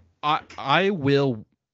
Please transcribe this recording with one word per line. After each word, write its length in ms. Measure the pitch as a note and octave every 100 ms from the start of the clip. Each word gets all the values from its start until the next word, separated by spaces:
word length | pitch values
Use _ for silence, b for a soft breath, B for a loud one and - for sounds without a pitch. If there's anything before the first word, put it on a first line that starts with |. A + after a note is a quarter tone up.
| _ _
I, 180 | D3 D#3 - -
I 340 | C3 D#3 G3
will 540 | G3 C#3 C#3 C#3 A2 - _ _